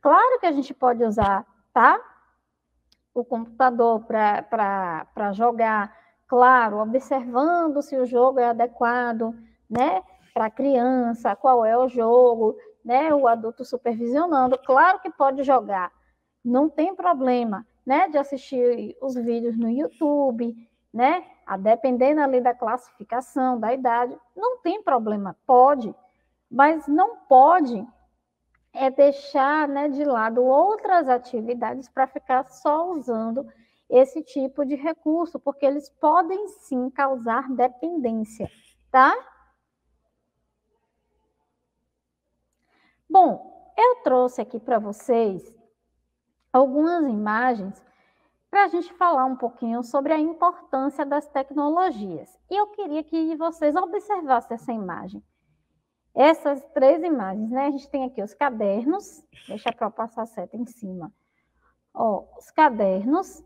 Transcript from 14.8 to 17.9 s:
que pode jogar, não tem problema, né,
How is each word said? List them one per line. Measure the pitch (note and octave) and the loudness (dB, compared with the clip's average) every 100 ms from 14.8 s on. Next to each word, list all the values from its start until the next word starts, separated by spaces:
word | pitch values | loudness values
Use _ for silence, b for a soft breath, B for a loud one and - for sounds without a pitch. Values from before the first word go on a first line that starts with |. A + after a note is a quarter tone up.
| E4+ F#4+ | 4 2
que | F#4 | -4
pode | - C4+ C4+ | -2 0 0
jogar, | C4+ C4 G#3 F#3+ F3+ _ _ _ _ _ A#3+ | 0 0 0 -6 -6 _ _ _ _ _ -2
não | B3 D4+ | 0 0
tem | D4+ E4 | 0 -4
problema, | F#4+ F4+ D4+ B3+ B3 A#3 G3+ - _ | -2 -2 0 0 0 -2 -6 -12 _
né, | - | -2